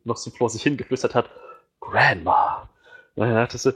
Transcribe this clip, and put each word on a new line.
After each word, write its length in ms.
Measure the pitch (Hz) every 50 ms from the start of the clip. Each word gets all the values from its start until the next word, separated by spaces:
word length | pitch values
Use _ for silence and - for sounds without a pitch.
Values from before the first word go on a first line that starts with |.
| -
noch 100 | 117 113
so 120 | - - 120
vor 180 | - - 123 113
sich 140 | - 113 -
hingeflüstert 520 | 147 147 - - - 131 - - 120 -
hat, 140 | 123 - - - - - - - - _ _ _ -
„Grandma.“ 880 | - - - - 135 - - 90 - - - - - - - - - - _ _ _ - - - - _ -
Und 100 | - 107
dann 80 | 120 113
dachte 200 | 113 120 120 -
ich 40 | 123
so, 100 | - 131 123